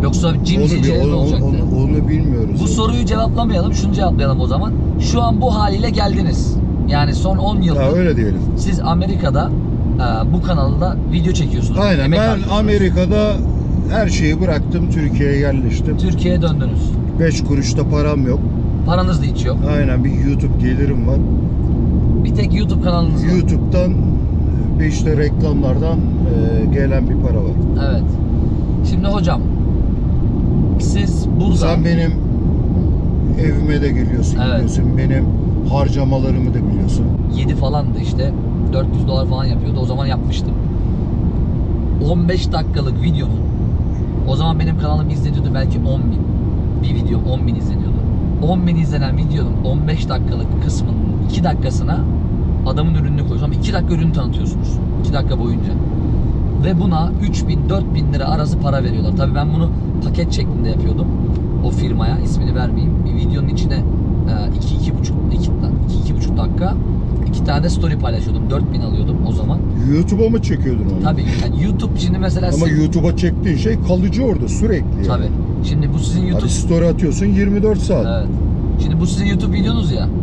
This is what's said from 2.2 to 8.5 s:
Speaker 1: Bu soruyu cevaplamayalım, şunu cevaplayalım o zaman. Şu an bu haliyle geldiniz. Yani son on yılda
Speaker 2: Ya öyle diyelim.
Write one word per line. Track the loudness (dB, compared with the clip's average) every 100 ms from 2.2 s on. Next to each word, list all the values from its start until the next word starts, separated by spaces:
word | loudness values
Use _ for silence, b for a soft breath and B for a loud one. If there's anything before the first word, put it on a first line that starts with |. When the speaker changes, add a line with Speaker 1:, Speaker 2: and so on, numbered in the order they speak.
| 0 0 0 0
Speaker 1:
Bu | 0
soruyu | 0 0 0 0
cevaplamayalım, | 0 0 0 0 0 0
şunu | 0 0
cevaplayalım | 0 2 2 2 0
o | 0
zaman. | 0 -2 -2 -2 0
Şu | 0 2
an | 2 2
bu | 0 0
haliyle | 0 0 0
geldiniz. | 0 0 0 0 0 0 0 0 0 0
Yani | 2 2
son | 2 0 0
on | 0 2
yılda | 2 2
Speaker 2:
Ya | 2
öyle | 2 2 2
diyelim. | 0 0 0